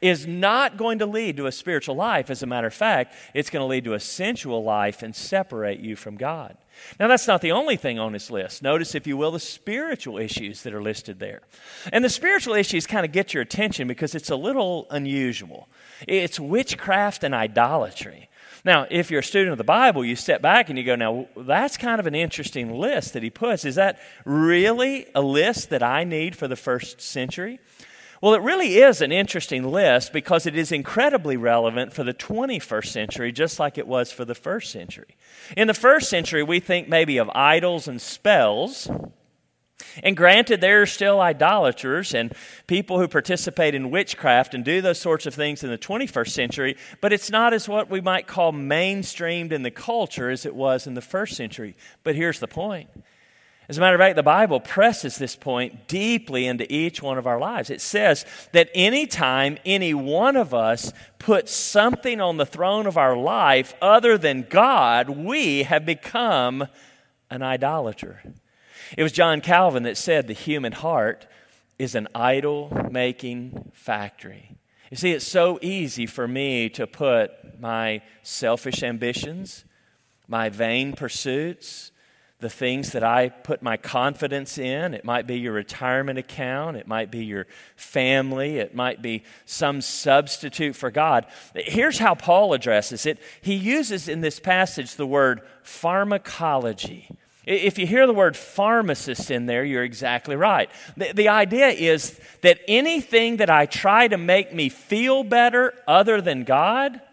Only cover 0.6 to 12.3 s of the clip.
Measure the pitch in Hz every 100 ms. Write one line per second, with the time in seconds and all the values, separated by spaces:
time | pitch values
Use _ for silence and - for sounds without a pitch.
0.6 | 269 202 226 220 208 214 226 143 139 127
1.6 | - 160 - 139 214 190 127 131 131 123
2.6 | 113 - 220 175 123 - - 135 151 156
3.6 | 135 131 120 104 - - 190 240 143 117
4.6 | 110 104 104 104 113 110 - 190 185 117
5.6 | 104 98 110 107 - 104 131 160 127 -
6.6 | _ - - - 214 247 - 185 165 180
7.6 | 302 226 139 117 110 104 - 113 92 -
8.6 | 135 156 165 151 151 139 156 165 - -
9.6 | - 226 320 302 - 104 110 - 104 107
10.6 | 120 104 104 107 - 95 101 104 _ _
11.6 | - - - - 247 - 339